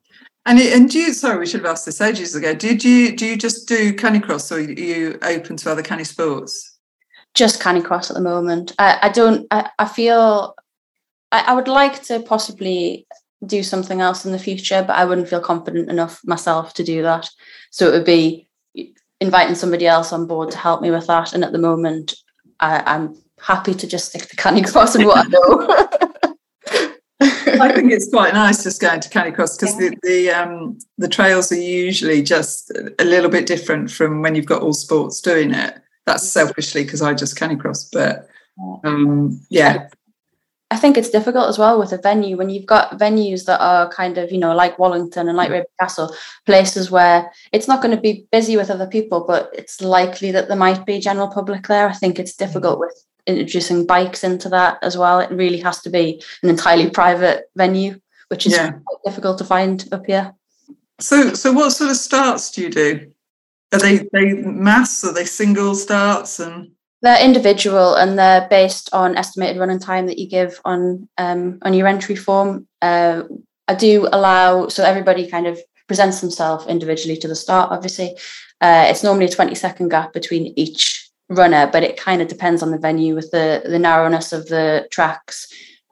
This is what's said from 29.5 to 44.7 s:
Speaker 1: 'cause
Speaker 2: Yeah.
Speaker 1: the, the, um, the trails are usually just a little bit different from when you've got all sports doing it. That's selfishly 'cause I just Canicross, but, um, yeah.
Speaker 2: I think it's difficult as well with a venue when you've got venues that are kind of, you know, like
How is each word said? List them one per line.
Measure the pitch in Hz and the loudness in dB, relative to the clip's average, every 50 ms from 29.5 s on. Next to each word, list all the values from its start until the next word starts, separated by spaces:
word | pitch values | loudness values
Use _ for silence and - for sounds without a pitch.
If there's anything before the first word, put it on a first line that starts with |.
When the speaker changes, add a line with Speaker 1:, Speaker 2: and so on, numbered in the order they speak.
| - - | -4 -4
Speaker 1:
'cause | 202 208 208 208 | -4 -4 -2 -2
Speaker 2:
Yeah. | 185 175 | -2 -4
Speaker 1:
the, | - - | -4 -4
the, | - 180 180 180 180 180 | -2 0 0 2 2 0
um, | 170 175 175 175 175 170 165 151 - - - _ _ - | 0 -2 -4 -6 -8 -10 -10 -12 -12 -14 -18 _ _ -8
the | 175 175 | -6 -2
trails | - - 196 190 185 185 180 - | 0 2 4 4 4 2 2 0
are | 175 175 | -2 -4
usually | 175 180 180 180 180 185 196 - 151 156 156 147 | -2 -2 -2 -2 -2 -2 -2 -2 0 0 0 0
just | 143 143 175 151 151 - - - - - - - - - - - | 2 2 0 0 0 -2 -8 -12 -12 -12 -12 -10 -12 -8 -4 -2
a | 185 | 0
little | 170 180 180 170 165 | 2 4 4 4 2
bit | 185 175 170 | 2 0 0
different | - 175 - - - 156 151 143 - | -2 -4 -4 -4 -4 -4 -4 -6 -6
from | - - 160 151 151 151 | -4 -2 -2 -2 -2 -2
when | 156 160 156 | -2 -2 -2
you've | 156 143 | -2 -2
got | - 143 - | -2 -2 -2
all | - 139 | -2 -2
sports | 147 - - - 160 156 - - - - | -4 -4 -2 -2 -2 -2 -2 -4 -8 -6
doing | - 180 170 160 147 - | -2 0 0 0 0 0
it. | - - - - - - _ _ _ _ _ | -2 -4 -4 -6 -10 -14 _ _ _ _ _
That's | - - - - - | -4 -4 -2 -4 -2
selfishly | - 170 156 147 - 151 147 - - 143 143 | 0 0 0 0 -2 -6 -8 -6 -4 -6 -6
'cause | 143 - 151 | -6 -4 -2
I | 151 147 147 | -2 -2 -2
just | - 143 135 - - | -2 -4 -6 -6 -6
Canicross, | 165 160 151 143 - - - - - - | -6 -4 -4 -4 -6 -6 -8 -10 -10 -6
but, | - 160 139 - - - - _ _ _ _ _ _ 190 185 180 - - 156 | -4 -2 -2 -2 -4 -6 -12 _ _ _ _ _ _ -16 -14 -14 -12 -8 -6
um, | 151 147 147 143 147 143 147 143 - - - - - | -4 0 0 2 2 2 2 0 -2 -4 -6 -8 -2
yeah. | 180 165 147 139 - - - - _ _ _ _ _ _ _ _ _ _ _ _ _ _ _ - | 2 2 4 4 2 0 -4 -12 _ _ _ _ _ _ _ _ _ _ _ _ _ _ _ -6
Speaker 2:
I | 226 | -2
think | 220 302 285 277 | 2 4 4 4
it's | 240 226 - | 4 2 0
difficult | - 214 214 247 240 254 - - | 0 0 0 0 0 0 0 0
as | 214 214 | 0 2
well | 214 226 233 220 | 4 4 4 2
with | 196 190 | 0 -2
a | 185 185 | -4 -2
venue | - 202 214 214 202 196 185 | 0 0 0 0 0 -2 -4
when | 180 190 196 | -4 -4 -6
you've | 196 202 196 | -6 -6 0
got | - 220 208 - - - 196 | 2 4 4 2 0 -2 -2
venues | 208 214 214 214 208 196 190 185 - | 0 2 2 0 0 -2 -4 -4 -2
that | 185 175 - | -2 0 2
are | - 180 180 175 175 175 | 2 2 2 2 2 0
kind | - - 185 180 170 180 | -4 -6 -6 -6 -4 -6
of, | 175 175 | -6 -4
you | 190 185 | -4 -2
know, | 170 165 165 | -2 0 2
like | 175 180 175 | 2 2 0